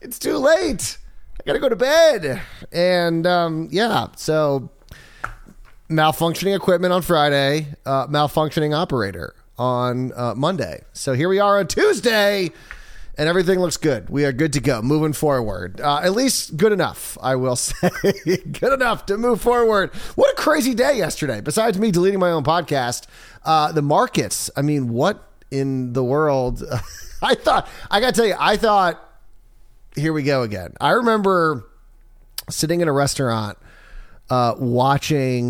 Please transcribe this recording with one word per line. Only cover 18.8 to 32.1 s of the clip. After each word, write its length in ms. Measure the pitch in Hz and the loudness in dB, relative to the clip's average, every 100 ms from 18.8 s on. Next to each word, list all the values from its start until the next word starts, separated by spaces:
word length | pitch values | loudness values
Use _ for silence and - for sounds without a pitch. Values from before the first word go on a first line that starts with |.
| 247 202 - | 0 -2 -4
to 120 | 202 | -2
move 220 | 240 220 | 0 0
forward. 520 | 240 240 226 208 175 - - | 2 4 4 2 0 -4 -6
What 160 | - 554 | 2 2
a 40 | - | 2
crazy 360 | - 302 254 | 2 2 2
day 240 | 226 262 254 | 2 2 2
yesterday. 440 | 160 - 143 107 | -2 -4 -4 -4
Besides 400 | 104 220 220 185 | -2 0 0 2
me 100 | 226 | 2
deleting 300 | 170 190 196 | 4 2 2
my 100 | 180 | 2
own 140 | 165 | 2
podcast, 640 | 135 170 156 143 123 - - - - - | 2 0 0 -2 -2 -4 -10 -20 -20 -8
uh, 280 | - 156 151 | 0 2 2
the 100 | 156 | 0
markets, 720 | 143 170 247 - 104 - - - | 2 2 2 0 -2 -4 -6 -2
I 60 | |
mean, 300 | 147 147 123 | 0 0 0
what 360 | 117 175 208 - - - | 0 0 -2 -10 -20 -8
in 440 | 135 135 131 123 | -4 -2 -2 -2
the 100 | 127 | -2
world? 580 | 123 143 156 135 123 117 - 113 - | 0 2 2 0 -2 -4 -6 -6 -6
<laughs> 260 | - - - | -14 -16 -4
I 140 | 233 | 0
thought, 340 | 254 320 226 - - - | 0 2 0 -2 -12 -4
I 80 | 202 | 0
gotta 140 | 254 | 2
tell 140 | 208 220 | 2 2
you, 100 | - | 2
I 180 | 165 208 | 2 2
thought, 480 | 220 202 180 165 - - - - - - - - - - | 2 4 2 -2 -10 -20 -20 -20 -20 -20 -20 -20 -12 -4
here 160 | 160 | -2
we 100 | 156 | 0
go 220 | 139 135 | 0 0
again. 300 | 113 101 87 - | -2 -6 -10 -2
I 100 | 139 | 2
remember 760 | 214 240 220 196 185 160 135 - - - - - | 2 4 2 2 2 2 0 -8 -20 -20 -20 -20